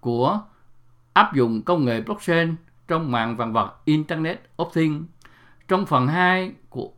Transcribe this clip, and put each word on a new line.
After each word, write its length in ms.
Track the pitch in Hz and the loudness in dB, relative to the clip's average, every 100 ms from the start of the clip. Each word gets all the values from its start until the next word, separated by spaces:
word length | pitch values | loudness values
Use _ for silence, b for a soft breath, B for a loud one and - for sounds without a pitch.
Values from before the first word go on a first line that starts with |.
của 400 | 123 120 135 208 - b b - - _ _ | -2 0 0 0 -6 b b -20 -20 _ _
áp 220 | - 214 | 2 2
dụng 280 | 139 120 113 | 4 2 0
công 220 | 110 175 | 0 0
nghệ 160 | 127 113 | 2 0
blockchain 540 | 110 104 - 170 170 165 _ _ - | -4 -6 0 0 0 -4 _ _ -4
trong 220 | 165 156 | -4 0
mạng 260 | 120 113 113 | -2 -2 -4
vạn 160 | 117 | -2
vật, 320 | 110 101 - | 0 -2 -4
Internet 560 | - 156 151 160 160 185 - - | 0 0 0 -4 -4 -6 -12 -8
of 140 | 170 | -4
Things. 340 | 165 160 151 165 - b b b b - | 0 0 -2 -10 -18 b b b b -2
Trong 180 | 190 202 | -2 2
phần 200 | 139 127 | 2 2
hai 460 | 165 180 185 185 - - | 2 2 2 -2 -12 -16
của 220 | - - | -12 -12